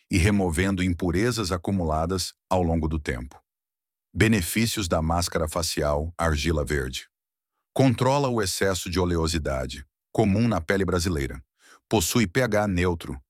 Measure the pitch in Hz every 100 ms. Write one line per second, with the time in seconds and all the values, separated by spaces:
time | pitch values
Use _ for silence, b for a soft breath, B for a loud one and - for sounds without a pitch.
0 | - - 95 101 92 80 95 98 92 87
1 | 92 85 120 113 95 90 - 98 82 78
2 | 82 92 - - - 92 85 82 80 78
3 | 71 64 64 - _ _ _ _ _ _
4 | _ 92 107 110 85 110 113 - 87 87
5 | 80 85 87 - 80 87 85 - 73 73
6 | 80 - 82 76 76 78 69 73 65 67
7 | - _ _ _ _ _ _ - 131 113
8 | 123 143 139 117 95 - 98 90 - 90
9 | 87 85 80 80 71 67 65 69 - _
10 | _ - 107 98 120 95 85 98 92 90
11 | 85 78 67 - - b b b - 110
12 | 90 123 104 131 123 104 104 87 90 87
13 | - 69 -